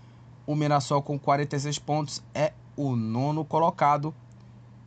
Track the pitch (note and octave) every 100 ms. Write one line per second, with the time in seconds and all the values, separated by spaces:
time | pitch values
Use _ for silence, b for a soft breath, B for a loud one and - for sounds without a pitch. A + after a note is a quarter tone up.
0 | B B B - - D3+ D3 D3 - C#3+
1 | C#3+ C#3+ - C#3+ C#3+ D3 C#3+ D3 - D3+
2 | D3+ - - - D3+ - - - C#3+ B2
3 | A2 A#2 C#3 D3+ D3+ D#3 E3 E3+ C#3+ D3
4 | D3+ - - - - - - -